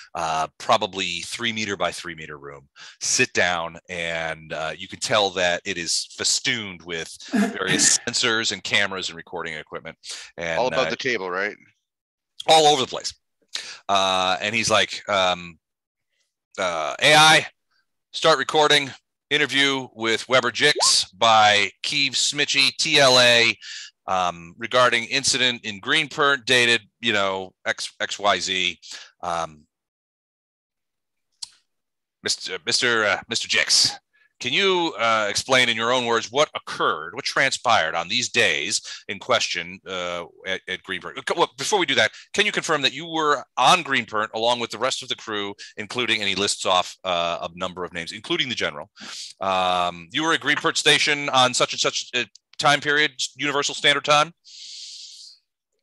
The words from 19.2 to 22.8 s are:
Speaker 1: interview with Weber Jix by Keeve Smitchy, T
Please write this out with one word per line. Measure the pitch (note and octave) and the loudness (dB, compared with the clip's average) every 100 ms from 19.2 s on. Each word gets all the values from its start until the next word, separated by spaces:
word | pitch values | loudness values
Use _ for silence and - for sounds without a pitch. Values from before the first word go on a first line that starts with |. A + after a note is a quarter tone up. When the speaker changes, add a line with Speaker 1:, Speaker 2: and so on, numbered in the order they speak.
| - | -4
Speaker 1:
interview | D3 C#3 C3+ C#3 C3+ B2 | -2 0 2 2 0 -6
with | G#2+ A2+ A2 - | -4 -2 -2 2
Weber | C3 A#2+ | 2 2
Jix | A2+ C#3+ - - - - F#2 | 2 4 4 4 2 0 2
by | A2+ A2 G#2+ G#2 G2 - | 6 8 8 6 2 -2
Keeve | - D3 C#3 A#2+ | -6 -2 -2 -2
Smitchy, | - C#3+ C#3+ C#3 C3 | -2 -2 0 2 0
T | - | 0